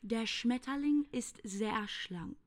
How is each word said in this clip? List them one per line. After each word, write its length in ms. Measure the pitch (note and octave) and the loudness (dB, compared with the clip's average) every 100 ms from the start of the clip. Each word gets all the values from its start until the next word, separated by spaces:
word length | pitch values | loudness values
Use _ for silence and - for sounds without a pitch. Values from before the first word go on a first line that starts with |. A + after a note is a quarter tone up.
Der 240 | G#3 A3+ A3 | -2 -2 0
Schmetterling 800 | - A#3 B3 B3+ C#4 D4 D4 D4 | 0 2 2 0 0 4 4 4
ist 300 | B3+ - - | -2 -4 -10
sehr 460 | G#3+ G3 G#3+ G#3+ G#3 | -8 -2 0 0 -2
schlank. 480 | - - F3+ F3 - | -6 -6 -6 -6 -10